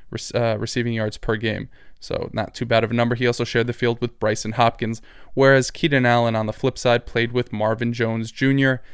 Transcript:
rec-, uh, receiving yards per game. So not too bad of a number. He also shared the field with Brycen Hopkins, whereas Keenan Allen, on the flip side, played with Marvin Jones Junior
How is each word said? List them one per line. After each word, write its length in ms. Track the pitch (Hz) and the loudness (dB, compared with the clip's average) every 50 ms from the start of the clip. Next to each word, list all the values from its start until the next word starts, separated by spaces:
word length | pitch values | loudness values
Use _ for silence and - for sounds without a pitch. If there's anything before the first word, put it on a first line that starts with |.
| - - | -16 -12
rec-, 240 | - - - - - | -10 -10 -10 -4 -2
uh, 240 | 120 117 113 110 104 | 0 0 0 0 -2
receiving 360 | 110 113 - 127 117 120 117 | -4 -4 -2 -2 -2 -2 -2
yards 240 | 113 110 110 - - | -2 -4 -4 -6 -6
per 180 | - - 110 | -4 -4 -2
game. 340 | 104 117 110 104 95 - - - - - - - - | -2 -2 -2 -4 -4 -6 -10 -12 -20 -20 -20 -20 -18
So 300 | - - - - - - | -8 -6 -6 -4 -4 -4
not 240 | - 113 107 - - | -4 -6 -6 -6 -6
too 100 | - 123 | -8 -2
bad 200 | 117 117 113 113 | 2 2 2 2
of 60 | 110 | 2
a 20 | 117 | 0
number. 220 | 117 120 120 120 | 0 0 0 0
He 120 | 113 123 120 | 0 0 0
also 160 | 117 - 123 | 0 0 -4
shared 240 | - - 117 117 120 | -2 0 0 0 0
the 60 | 117 | -2
field 260 | - 127 117 117 - | 0 0 0 0 0
with 200 | 123 120 - - | -4 -6 -4 -2
Brycen 320 | 110 110 110 - - 107 110 | -2 0 0 -2 -4 -6 0
Hopkins, 480 | - 120 117 - - 120 110 113 - - - - - - - - | 2 2 2 2 0 -4 -4 -4 -8 -10 -18 -20 -20 -18 -6 0
whereas 360 | 131 135 135 135 135 123 - | 4 6 6 6 6 4 2
Keenan 360 | - - - 160 139 131 123 | -2 0 0 2 4 4 4
Allen, 300 | 120 120 120 117 117 113 | 4 4 4 2 2 0
on 100 | 110 107 | 0 -2
the 80 | 107 107 | -4 -4
flip 240 | - - 131 - - | -2 -2 -2 -2 0
side, 280 | - 127 120 120 - | 2 2 2 2 0
played 280 | - - 120 117 113 120 | -2 -2 -2 -2 0 0
with 180 | 123 120 - | -2 -2 -2
Marvin 400 | - 107 107 110 113 120 120 120 | -2 -2 0 0 0 0 -2 -4
Jones 400 | 117 117 117 113 113 113 113 113 | -2 -2 -2 -2 -2 -4 -6 -8
Junior 500 | - - 135 135 135 139 139 135 131 123 - - | -4 0 2 2 4 4 4 2 2 0 -4 -12